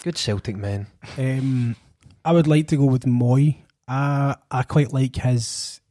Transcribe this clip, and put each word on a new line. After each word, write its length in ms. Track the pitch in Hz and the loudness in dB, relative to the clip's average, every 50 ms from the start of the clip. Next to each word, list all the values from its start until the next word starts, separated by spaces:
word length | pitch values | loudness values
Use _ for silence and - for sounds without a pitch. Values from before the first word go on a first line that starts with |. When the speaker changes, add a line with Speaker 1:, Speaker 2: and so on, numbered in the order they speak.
| - | -10
Speaker 1:
Good 160 | 147 - - | -8 -6 -6
Celtic 360 | - 117 104 95 - 120 101 | -4 -4 -4 -4 -4 -8 -8
men. 300 | 101 107 101 101 101 101 - _ _ - - - | -8 -6 -6 -6 -6 -8 -12 _ _ -20 -14 -8
Speaker 2:
Um, 580 | 139 131 131 131 131 131 135 131 127 120 117 110 _ _ _ _ _ _ - - _ - | -6 -4 -4 -2 -2 -2 -2 -2 0 -2 -4 -4 _ _ _ _ _ _ -20 -18 _ 0
I 60 | 160 | 2
would 160 | 170 170 156 | 4 4 4
like 200 | 156 151 151 151 - | 4 4 2 2 2
to 80 | 160 | 2
go 80 | 139 139 | 2 4
with 200 | 135 131 123 - | 4 2 2 2
Moy. 520 | 131 120 123 123 120 127 135 147 151 139 - - _ _ _ _ | 2 2 2 4 4 4 4 4 2 2 -2 -10 _ _ _ _
I, 480 | - 131 135 139 143 143 139 139 139 135 - _ - | -6 -4 -2 -2 0 0 0 0 -2 -2 -6 _ -6
I 140 | - 127 127 | -4 -4 -4
quite 300 | - - 151 143 - 143 | 0 2 0 2 2 0
like 220 | 131 131 127 - | -2 -2 -2 -2
his 640 | - - 127 123 120 113 - - - - - - - _ _ | -2 -2 0 0 0 -2 -4 -10 -10 -12 -12 -14 -18 _ _